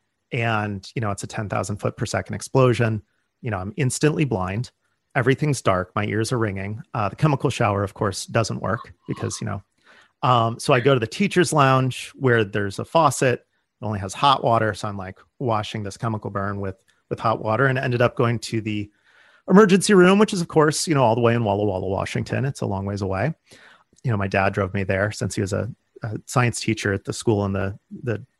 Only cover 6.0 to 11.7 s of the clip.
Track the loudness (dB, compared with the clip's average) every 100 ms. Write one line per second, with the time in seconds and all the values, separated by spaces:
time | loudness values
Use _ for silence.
6 | -2 -2 -2 -2 -2 -4 -8 -10 -8 -4
7 | -4 -2 -2 0 -2 0 0 0 -2 -2
8 | -4 -4 -2 -2 -2 -4 -6 -6 -8 -18
9 | -10 -8 -8 -8 -8 -10 -12 _ _ -20
10 | _ -6 0 0 0 -4 0 2 4 2
11 | 0 -4 -2 0 2 4 4